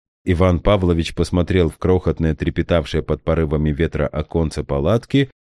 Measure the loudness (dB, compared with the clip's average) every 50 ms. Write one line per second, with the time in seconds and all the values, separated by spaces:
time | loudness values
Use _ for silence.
0 | _ _ _ _ _ -2 2 2 4 4 2 2 2 2 2 4 4 2 2 2
1 | 0 -2 -4 -4 -2 0 0 0 0 2 2 2 2 2 0 -2 0 0 0 2
2 | 0 -2 -2 0 0 -2 -2 -2 -2 -2 -2 -2 -2 0 0 0 0 -2 -4 -4
3 | -4 -4 -4 -4 -2 -2 0 0 0 0 0 0 0 0 0 0 -2 -2 -2 -2
4 | -4 -4 -4 -6 -6 -4 -2 -2 -2 -2 -4 -6 -6 -4 -4 -2 0 0 0 0
5 | -2 -2 0 0 0 -2 -6 _ _ _